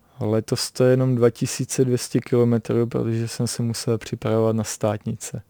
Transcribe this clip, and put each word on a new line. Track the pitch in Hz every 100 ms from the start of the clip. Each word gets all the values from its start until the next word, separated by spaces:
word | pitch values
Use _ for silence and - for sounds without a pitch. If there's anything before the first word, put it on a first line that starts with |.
| _ -
Letos | 107 110 - 127 -
to | -
je | 127
jenom | 131 131 123
dva | 120
tisíce | - 135 - 131 -
dvě | 127 123
stě | - 123
kilometrů, | - 123 120 117 - 117 120
protože | 127 113 113 117
jsem | - 120
se | -
musel | 117 113 - 110
připravovat | - 117 113 110 113 113
na |
státnice. | 107 - 107 104 - 123 - 117